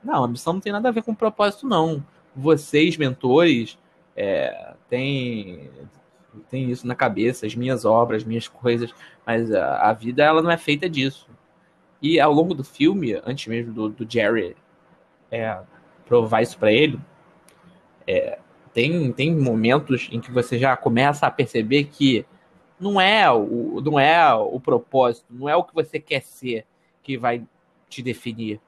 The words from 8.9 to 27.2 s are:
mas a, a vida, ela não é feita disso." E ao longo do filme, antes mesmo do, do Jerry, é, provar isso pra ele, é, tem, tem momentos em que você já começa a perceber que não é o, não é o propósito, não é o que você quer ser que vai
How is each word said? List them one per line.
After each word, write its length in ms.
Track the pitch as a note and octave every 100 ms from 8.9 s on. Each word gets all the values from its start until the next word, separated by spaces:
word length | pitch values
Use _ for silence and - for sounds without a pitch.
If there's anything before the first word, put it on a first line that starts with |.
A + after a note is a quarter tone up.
| - - _ -
mas 260 | A#2 A2+
a, 380 | G2+ C#2 C2+ G#2
a 40 |
vida, 300 | A2 A2+ B2+
ela 200 | D3 D#3+
não 80 | E3
é 60 | E3
feita 300 | - D3 F3+
disso." 400 | D3+ C3+ - _ _ _ _ _ _ _ _
E 180 | C#3+ E3
ao 120 | D3+
longo 220 | D3 F3
do 100 | D3+
filme, 560 | C3+ - D3+ G3 C3+ G2 -
antes 220 | C3+ -
mesmo 260 | A#2 A#2
do, 160 | A2 A2
do 180 | G#2+ A2+
Jerry, 460 | A#2 G#2 A2+ F2 - _ _ _ _ _ _ _
é, 280 | A#2 A2 F#2+ F#2 _ _ _ _
provar 380 | A#2+ A2+ A2
isso 140 | A#2 -
pra 140 | A2
ele, 280 | A2 D3+ - - _ _ _ _ _ _ _ _ _ -
é, 340 | - - - _ _ _
tem, 400 | A#2 C3+ F3 C#3
tem 240 | A#2+ D3 D#3+
momentos 720 | C3 A2 A2 C#3 C#3+ B2+ -
em 80 | A#2
que 100 | -
você 280 | B2 A#2+ A#2+
já 180 | C3+ B2
começa 480 | - A#2 C#3 C#3+ C#3
a 60 |
perceber 540 | - B2+ A#2+ A2 C#3+ D3
que 400 | - C#3 A2+ - _ _ _ _ _
não 220 | F#3+ G3+
é 280 | F#3 A3 F3+
o, 500 | A#2+ G#2 A#2+ A#2 -
não 180 | C3+ D3
é 320 | C#3 E3+ D#3 A2+
o 240 | G#2 B2+
propósito, 680 | - A#2+ - C3+ B2 A#2 _
não 200 | A#2+ C#3+
é 60 | E3
o 80 |
que 100 | F3+
você 260 | D#3+ D3+ D3+
quer 220 | _ C#3+
ser 440 | - - B2+ A2+ - _ _ _
que 160 | -
vai 260 | C3